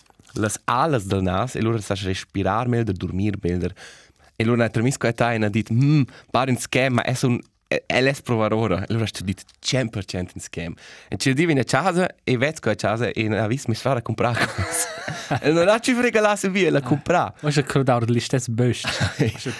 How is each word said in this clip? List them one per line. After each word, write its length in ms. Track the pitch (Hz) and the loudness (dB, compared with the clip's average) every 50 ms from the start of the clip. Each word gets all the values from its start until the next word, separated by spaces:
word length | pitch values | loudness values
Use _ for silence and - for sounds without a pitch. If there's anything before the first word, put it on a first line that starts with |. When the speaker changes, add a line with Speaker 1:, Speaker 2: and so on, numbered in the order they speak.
| _ _ _ _ _ - - | _ _ _ _ _ -10 -4
Speaker 1:
las 260 | - 107 104 - - _ | -4 -2 -2 -4 -4 _
alas 400 | - 120 127 151 165 143 113 95 | -2 0 0 2 0 0 0 0
del 160 | 98 98 98 | 0 0 0
nas, 340 | 95 90 92 98 120 127 - | 0 0 0 0 -2 -2 -4
e 40 | - | -2
loro 180 | 107 113 117 110 | -2 0 0 -2
sa 140 | 104 - 101 95 | -2 -4 -4 -4
respirare 640 | 101 92 95 - - - - 98 92 92 101 113 127 120 | -2 -4 -4 -4 -6 -6 -4 -2 0 0 0 0 0 0
meglio, 240 | 120 117 117 107 | 0 0 0 0
dormire 440 | 92 90 92 80 87 92 101 107 101 98 | -2 -2 -4 -4 -2 -2 0 -2 -2 -2
meglio. 280 | - 87 90 90 87 90 - - - - - - - _ _ _ _ _ _ - | -2 -2 0 0 -2 -4 -6 -10 -16 -20 -20 -20 -20 _ _ _ _ _ _ 0
E 40 | 113 | 2
allora 140 | 113 117 113 | 2 4 2
un 60 | 117 | 2
altro 180 | 107 - 117 | 2 2 0
amico 240 | 113 135 139 - - 117 | 0 0 0 0 0 0
è 60 | 117 | 0
tai 260 | - 123 120 117 110 | 2 0 0 2 0
e 40 | 107 | 0
ha 40 | 107 | 0
detto, 260 | 101 110 104 - 113 | 0 0 0 0 2
"Mm, 280 | 120 139 143 156 147 127 - - - - _ | 2 4 4 4 4 2 0 -4 -12 -8 _
pare 200 | - 117 131 131 | 0 0 2 0
un 40 | 123 - | 0 -2
scam, 360 | - - - 127 131 135 123 | -2 0 0 2 2 2 2
ma 80 | 117 | 0
è 140 | - - 127 - | 0 0 0 0
un, 180 | - 127 120 - - _ _ _ _ | 2 2 0 0 -4 _ _ _ _
è, 160 | _ - 71 - | _ -2 -2 0
è 140 | - 85 123 | 0 2 2
l'es 220 | 127 135 135 - | 2 2 0 0
provar 300 | - - 120 110 110 107 | -2 -2 0 2 2 2
ora." 300 | 110 110 113 101 87 90 | 2 2 2 2 0 0
E 40 | 98 - | 0 -2
allora 160 | 117 113 110 | -2 -2 -2
sto 180 | 101 - - 92 | -2 -4 -6 -6
detto, 180 | 98 92 - - - _ _ | -6 -6 -6 -10 -18 _ _
"Cento 400 | - - 139 131 127 110 - 104 | -4 -2 -2 0 -2 -2 -4 -8
per 60 | 95 | -8
cento 280 | - - 92 90 - - | -6 -6 -6 -6 -8 -10
un 40 | 90 | -12
scam." 340 | - - - 87 85 85 82 - - - - - - - | -14 -12 -10 -10 -8 -10 -10 -12 -18 -20 -20 -20 -10 -10
E 80 | - | -6
ci 140 | 98 - 135 | -2 0 0
arrivi 200 | 131 139 170 170 | 2 2 2 2
in 100 | 147 135 131 | 2 2 2
casa 400 | - - 131 165 190 170 180 185 - - _ | 2 0 0 2 2 2 2 0 0 -4 _
e 140 | _ - 127 | _ -2 0
vedo 240 | 113 131 156 156 - | 0 0 -2 -4 -2
che 100 | - 113 | -2 -2
è 60 | 104 | -2
casa 320 | - - 101 107 113 120 98 | 0 0 0 0 0 -2 -2
e 180 | - - 110 107 107 | -2 -2 -2 0 0
ha 100 | 95 110 107 | 0 0 0
visto 200 | 127 139 - - | -2 -2 -2 -4
mi 60 | 110 | -4
fare 240 | - - 127 135 117 | -2 -2 -2 -2 -2
a 40 | |
comprare 360 | - - 113 - 113 120 117 - - | -2 -4 -2 0 0 0 0 0 -2
cose. 400 | - - - 95 - - - - - - - - - - - - - | -4 -4 -6 -6 -4 -4 -4 -4 -6 -8 -10 -10 -10 -10 -10 -6 -4
<laughs> 120 | 147 117 | -4 0
E 80 | - 139 | 2 2
non 160 | 160 170 170 196 | 4 4 4 4
ha 100 | 214 233 | 4 4
ci 120 | - 262 | 2 0
fregalato 560 | 247 233 247 240 214 220 214 208 208 196 - 196 | 2 2 2 2 2 4 2 2 2 0 -2 0
via, 200 | 185 202 180 156 | 2 2 2 4
la 80 | 147 143 | 2 2
Speaker 2:
Ah. 40 | |
Speaker 1:
comprare. 520 | 139 - 151 143 - - 170 170 123 95 - - | 2 0 0 0 2 2 2 2 2 -2 -4 -4
Speaker 2:
Ma 100 | - 147 | -4 0
c'è 140 | 143 151 135 | 0 0 0
quello 180 | - - 143 | 2 0 2
da 140 | 135 131 120 | 4 4 2
orli 240 | 120 117 113 120 117 | 2 2 2 2 0
stess 280 | - - - 127 - 120 | 0 0 -2 -2 -2 -2
bösch. 380 | 113 113 123 123 110 - - | 0 2 2 2 2 0 -4
Speaker 1:
<laughs> 300 | - - - - - - - | -4 -2 -2 -2 -2 0 0
Speaker 2:
C'è 320 | 131 110 - - - 131 110 | 0 0 -2 -4 -6 -8 -8